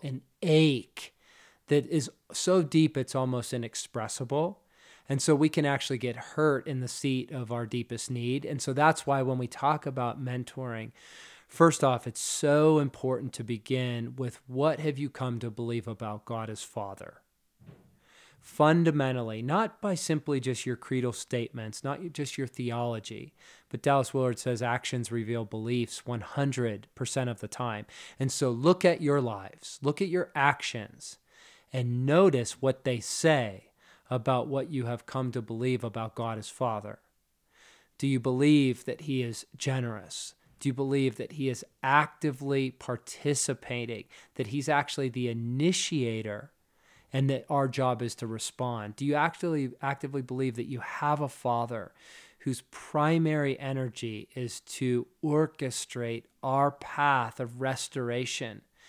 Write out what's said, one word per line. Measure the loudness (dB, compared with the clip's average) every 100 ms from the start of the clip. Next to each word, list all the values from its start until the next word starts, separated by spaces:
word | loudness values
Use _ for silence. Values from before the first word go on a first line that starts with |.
an | -6 -8 -10 -4
ache | 4 8 8 4 -2 -14 -16 _ _ -20 -20 _ 2
that | 2 4
is | 0 -2 -8 _
so | -4 2 4
deep | 4 6 4 2
it's | -2 -2
almost | 0 -2 -4
inexpressible. | -6 -6 -8 -8 -6 -6 -6 -2 0 -2 -4 _ _ -20 -16 -4
And | 0
so | 4
we | 6 4
can | 4 2
actually | 2 -2 -4
get | -4
hurt | -6 -8 0 2 2 -2
in | -4
the | -4
seat | -4 -2 -2 -2
of | -6 -6
our | -4 -4
deepest | -4 -4 -6 -6
need. | -4 -2 -2
And | -4 -6
so | -2
that's | 4 4 4
why | 2 2
when | 2 0
we | -4
talk | -2 0 0
about | -2 -4 -4 -4
mentoring, | -6 -6 -6 -8 -8 -8 -10 -14 -20 -20 -20 -20 _
first | 6 6 8
off, | 2 2 -2
it's | -6
so | -6 0 4 6 8 6
important | 4 -2 -2 -2 -4
to | -8
begin | -6 -6 -2 -2 0 -4 -6
with, | -6 -6 -8 -8
what | 0 0 2
have | -2 -2
you | -4
come | -4 -4 -4
to | -6
believe | -6 -4 -4 -4
about | -8 -8 -8
God | -8 -8 -6
as | -10
Father? | -10 -8 -8 -10 -16 -18 _ _ _ _ -20 -20 _ _ _ _ -20 _
Fundamentally, | -8 4 6 6 6 4 2 0 -4 -4
not | -2 0 0 -2
by | -4
simply | -2 0 -2 0 -2
just | 0 -2 -4
your | -6
creedal | -4 -2 -2
statements, | -4 -4 -4 -4 -8 -10 -8
not | -6 -6 -8
just | -6 -6 -4
your | -6
theology, | -4 -4 -2 -2 -4 -8 -12 -14 _ -20 -20 _
but | -2
Dallas | 4 4 4
Willard | 2 2 0
says | -2 -2
actions | 0 0 -2 -4 -2
reveal | -4 -2 -4 -4
beliefs | -6 -2 0 -2 -4
one | -6 -6
hundred | -4 -2 0 0 -2 -2 -10
percent | -8 -4 -2 -2
of | -4
the | -8
time. | -6 -6 -6 -10 -18 -14 -4
And | -2
so | 0 0
look | 2 4 6
at | 6 4
your | 2 2
lives, | 2 -4 -10 -16 -16 -4
look | -2 0
at | 0
your | 0 -2
actions, | 2 4 4 -2 -8 -10 -14 -18 -20 _ -20 -20 -20 _
and | -4 0 0
notice | 4 6 6 6 0 -2
what | 0 0
they | -2 -4
say | -4 2 4 4 2 -6 -18 _ _ -18 -4
about | -2 2 2 2
what | -2 -2
you | -4
have | -4 -6 -6
come | -4 -4
to | -4
believe | -6 -4 0 0
about | -2 -6 -8
God | -6 -6 -6
as | -10
Father. | -4 -2 -2 -6 -14 _ _ _ _ _ _ -20 -20 _ -4
Do | 0
you | 2
believe | 2 4 8 8 6 2
that | -4 -8
he | -4 -2
is | -2 -6 -12 -6
generous? | -2 0 -2 -6 -10 -12 -14 -16 _ -6
Do | -4
you |
believe | -2 0 2 2 0
that | -8
he | -4 -4
is | -4 -8 _
actively | 4 6 6 0 -2 -2 0 0 0
participating, | -4 -6 -6 -8 -6 0 0 0 -4 -4 -6 -6 -8 -12 -20 -14
that | -8 -4
he's | -2 2
actually | 2 2 -2 -4
the | -2 -2
initiator | -2 -2 2 2 2 0 0 0 -2 -4 -8 -10 _ _ _ _ _ _
and | 0 2
that | 2 0
our | 0 0
job | 2 0 0
is | -2 -6
to | -8
respond? | -6 -8 -6 -4 -4 -8 -4
Do | 0
you |
actually | 2 2 0 -2 0 -2 -4
actively | -4 -4 -4 -6
believe | -4 -2 -2 -2
that | -6
you | -6
have | -8 -4 0 0
a | -2
Father | -4 -2 0 -2 -6 -10 _ -20 -20 -20 _
whose | -6 -6 -8
primary | -18 -4 2 4 4 4 2 0 -2
energy | -4 -4 -4 -6 -8 -8 -10
is | -8 -8 -8
to | -12 -4 0 0 -2 _
orchestrate | 0 2 2 0 -6 -6 -8 -6 -6 -6 -10 _
our | -2 2 2
path | 0 -8 0 4 4 2 -4
of | -8 -4
restoration | -4 -2 -6 -4 -2 -2 -2 -4 -8 -10 -18 _